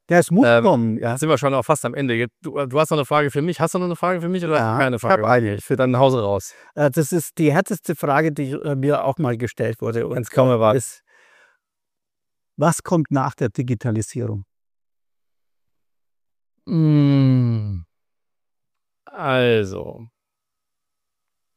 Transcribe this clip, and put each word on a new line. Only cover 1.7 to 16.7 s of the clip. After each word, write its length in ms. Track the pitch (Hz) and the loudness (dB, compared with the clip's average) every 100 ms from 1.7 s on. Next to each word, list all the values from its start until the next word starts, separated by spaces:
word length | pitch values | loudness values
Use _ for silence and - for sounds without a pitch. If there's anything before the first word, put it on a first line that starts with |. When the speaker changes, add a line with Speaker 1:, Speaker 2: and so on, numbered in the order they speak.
| 151 | 0
Speaker 2:
am 100 | 127 | -2
Ende. 200 | 139 139 | -4 -2
Jetzt, 180 | 113 120 - | -2 -2 -8
du, 220 | 151 143 135 | -10 -6 -2
du 140 | 135 | 0
hast 100 | 156 | 0
noch 60 | 156 | 0
eine 60 | |
Frage 260 | 131 147 147 | 0 0 0
für 120 | 143 | -2
mich. 180 | 165 170 | -4 -2
Hast 140 | 165 | -2
du 40 | 185 | -2
noch 60 | 180 | -4
eine 80 | 165 | -2
Frage 240 | 175 180 | -2 -2
für 80 | 170 | -4
mich 160 | 185 | -4
oder 120 | 170 151 | -2 0
Speaker 1:
Ja, 220 | 113 117 | 0 0
Speaker 2:
keine 180 | 131 120 | 0 0
Speaker 1:
ich 60 | |
Speaker 2:
Frage? 200 | 117 113 | 0 0
Speaker 1:
hab 60 | 107 | 4
eine. 280 | 123 110 101 | 2 2 -2
Speaker 2:
Für 160 | - 131 | -4 0
dann 200 | 127 123 | 2 4
hause 240 | 135 127 | 4 2
raus. 320 | 101 101 - - - | 0 -2 -4 -14 -14
Speaker 1:
Äh, 160 | - 143 | -2 0
das 220 | 147 151 | 0 -2
ist 260 | 180 - - | -2 -4 0
die 140 | 151 | 2
härteste 420 | 147 196 180 - | 2 0 -4 -6
Frage, 380 | 160 151 139 160 | -4 0 0 0
die, 180 | 147 135 | -2 -6
äh, 220 | 143 156 | -6 -4
mir 300 | 135 139 139 | -2 0 0
auch 140 | 131 139 | -2 -2
mal 180 | 135 117 | -2 -2
gestellt 440 | 117 - 113 113 | -6 -4 -6 -4
wurde. 280 | 113 117 113 | -6 -4 -4
Und 80 | 123 | -6
Speaker 2:
Jetzt 140 | 113 | -4
kommen 180 | - 127 | 0 2
wir 60 | 120 | 4
Speaker 1:
zwar 180 | 110 | 2
Speaker 2:
was. 20 | 127 | 2
Speaker 1:
ist, 240 | - - _ _ _ _ _ _ _ _ _ _ _ _ _ _ _ - | -2 -10 _ _ _ _ _ _ _ _ _ _ _ _ _ _ _ -2
was 260 | 151 - | 0 0
kommt 280 | - 175 147 | 0 -2 0
nach 220 | 139 131 | -2 -2
der 160 | - 127 | -4 -4
Digitalisierung? 920 | - 123 120 120 110 107 127 113 104 - _ _ _ _ _ _ _ _ _ _ _ _ _ _ _ _ _ _ _ _ _ | -4 -4 -4 -2 -4 -4 -6 -6 -8 -12 _ _ _ _ _ _ _ _ _ _ _ _ _ _ _ _ _ _ _ _ _
Speaker 2:
Mm. 1160 | - | -4